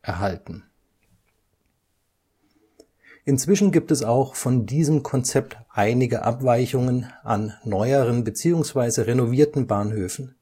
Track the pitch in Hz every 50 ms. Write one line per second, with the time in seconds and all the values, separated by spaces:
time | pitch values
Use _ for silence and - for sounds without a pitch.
0 | - - 90 85 104 98 87 - - - 80 76 - _ _ _ _ _ _ _
1 | _ _ _ _ _ _ _ _ _ _ _ _ _ _ _ _ _ _ _ _
2 | _ _ _ _ _ _ _ _ _ _ _ _ _ _ _ _ - _ _ _
3 | _ - - _ - 147 139 131 - 160 202 196 202 196 165 160 - - 151 131
4 | 110 110 117 131 135 131 - - - - 131 123 107 98 127 156 160 143 156 143
5 | 131 - - 127 127 - - - - - - - - _ - 104 101 107 120 127
6 | 131 120 123 113 - 117 120 127 131 127 120 120 127 123 - 127 123 127 123 127
7 | 120 - - - - 110 113 104 107 104 - - - 113 101 95 107 127 139 139
8 | 127 117 120 120 113 110 104 - - 170 175 165 147 - - 135 120 117 - 120
9 | 113 113 120 127 123 117 123 135 151 147 - 143 123 - 107 101 104 104 110 107
10 | 92 90 - - 131 127 - _